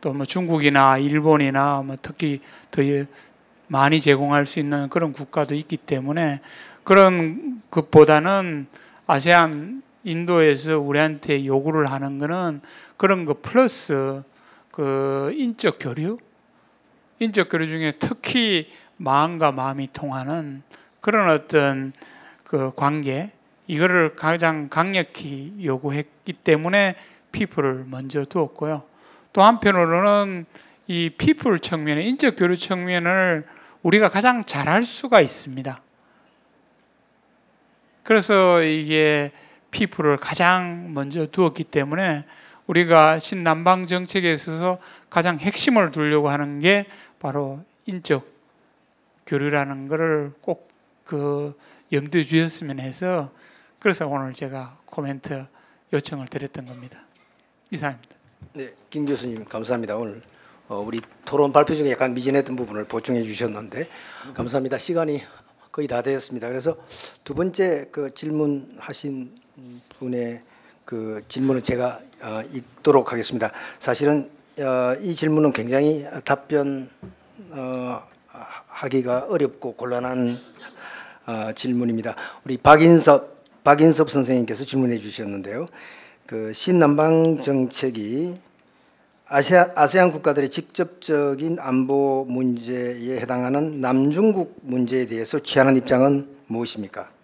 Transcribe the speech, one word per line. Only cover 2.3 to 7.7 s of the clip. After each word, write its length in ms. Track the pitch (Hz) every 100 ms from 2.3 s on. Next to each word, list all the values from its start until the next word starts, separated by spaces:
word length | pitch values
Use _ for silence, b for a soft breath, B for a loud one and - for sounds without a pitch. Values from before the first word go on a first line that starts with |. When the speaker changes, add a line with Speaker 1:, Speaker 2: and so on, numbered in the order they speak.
| 139 B B B
Speaker 1:
더 120 | - 139 143 139 B B _ _ _ _
많이 340 | 135 139 156
제공할 460 | 143 139 143 147 139
수 120 | -
있는 300 | 143 147 139
그런 240 | 170 165
국가도 420 | 135 143 - 139
있기 220 | 147 156 160
때문에 640 | - 135 135 151 160 139 B B B B
그런 800 | - 196 190 180 165 185 320 247 -